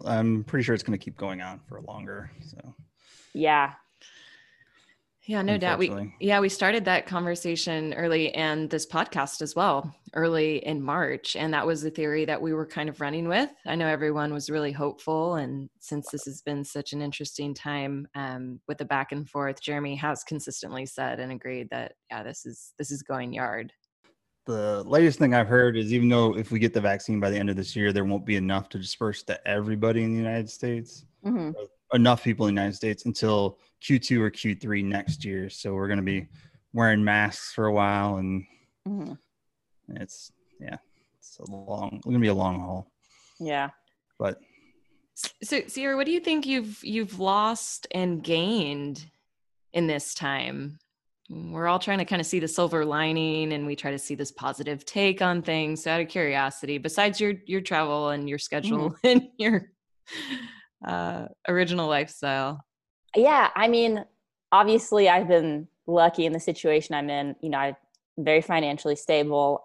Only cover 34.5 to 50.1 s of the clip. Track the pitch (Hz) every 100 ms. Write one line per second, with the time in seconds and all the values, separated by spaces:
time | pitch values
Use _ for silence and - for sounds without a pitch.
34.5 | 98 110 101 98 101 98 151 101 135 190
35.5 | - 101 95 98 101 95 95 90 - -
36.5 | _ _ 117 113 104 104 104 104 - -
37.5 | - 107 104 101 101 101 95 95 95 90
38.5 | _ _ _ 190 202 147 139 _ _ _
39.5 | _ _ _ - 104 95 - - _ _
40.5 | - - - _ _ _ _ - - -
41.5 | 98 98 104 101 - - 123 110 98 92
42.5 | 90 90 92 - _ _ _ _ - 160
43.5 | 143 139 - _ _ _ - 98 - _
44.5 | _ _ _ _ _ _ - - - 214
45.5 | 277 - 262 277 269 277 339 330 311 277
46.5 | 262 214 208 - 220 208 185 190 202 214
47.5 | 226 - - - 185 180 165 156 165 185
48.5 | 226 147 143 143 139 156 _ _ _ _
49.5 | _ _ 170 160 147 -